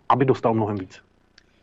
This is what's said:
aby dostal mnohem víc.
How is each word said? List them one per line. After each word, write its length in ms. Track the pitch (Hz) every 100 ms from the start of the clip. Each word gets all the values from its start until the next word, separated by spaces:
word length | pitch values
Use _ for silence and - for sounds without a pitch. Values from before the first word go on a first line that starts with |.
| -
aby 160 | 120 135
dostal 280 | 113 123
mnohem 240 | 113 107 101
víc. 240 | 92 - _ _ _ _ _ _